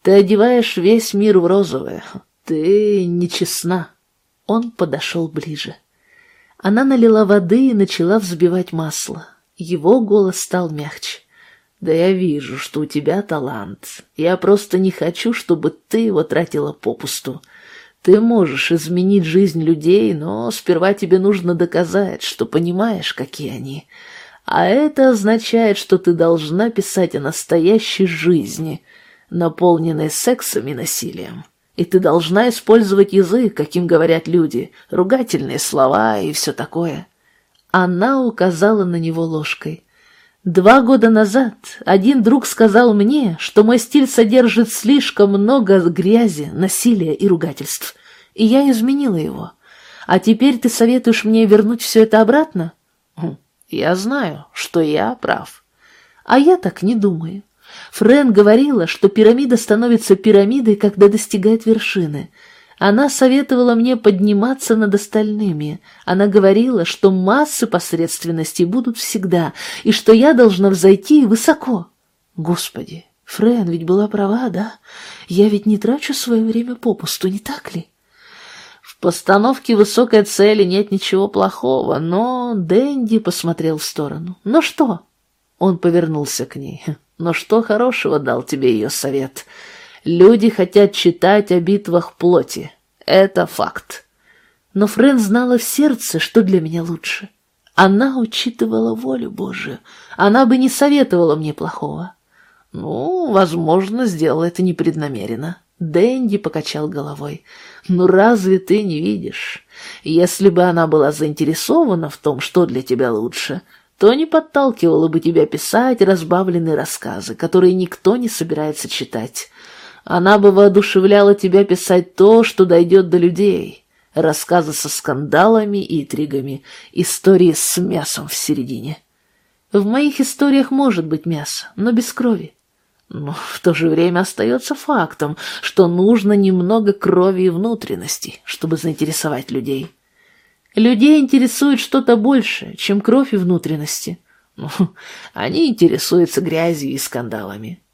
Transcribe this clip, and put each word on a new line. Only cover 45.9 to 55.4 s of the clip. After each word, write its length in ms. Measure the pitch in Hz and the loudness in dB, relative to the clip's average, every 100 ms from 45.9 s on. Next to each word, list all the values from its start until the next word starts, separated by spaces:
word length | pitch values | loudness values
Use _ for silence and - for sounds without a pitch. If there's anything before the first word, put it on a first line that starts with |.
| 165 180 226 233 151 151 | 0 2 4 2 -2 -8
насилия 600 | - 185 - 240 220 160 | -4 -4 0 0 0 -2
и 140 | 147 196 | -2 0
ругательств, 640 | 170 160 139 135 - - - _ - _ | 0 -2 -8 -12 -12 -12 -18 _ -20 _
и 100 | - | -2
я 240 | 220 254 277 | 2 4 2
изменила 440 | 233 233 277 277 180 | 2 0 -2 -2 -2
его. 360 | 156 135 165 _ _ _ - - - | -4 -8 -14 _ _ _ -20 -20 -2
А 100 | 185 | 0
теперь 400 | 202 220 269 247 | 2 2 2 2
ты 100 | 240 | -2
советуешь 540 | - 233 247 247 226 | 0 2 2 0 0
мне 240 | 214 220 220 | 2 2 4
вернуть 360 | 208 214 233 | 4 2 -2
все 200 | - 226 | 0 4
это 180 | 220 220 | 4 4
обратно?" 520 | 220 277 311 185 165 _ _ _ _ | 4 2 0 -4 -8 _ _ _ _
"Хм, 220 | - 160 139 _ _ _ | -12 -10 -10 _ _ _
я 260 | 151 139 | -6 -2
знаю, 520 | 180 202 277 214 147 147 | -2 -4 -4 -6 -8 -16
что 280 | - - 170 | -14 -6 -2
я 340 | 156 151 220 | 0 0 -2
прав". 500 | 247 - - | -4 -4 -6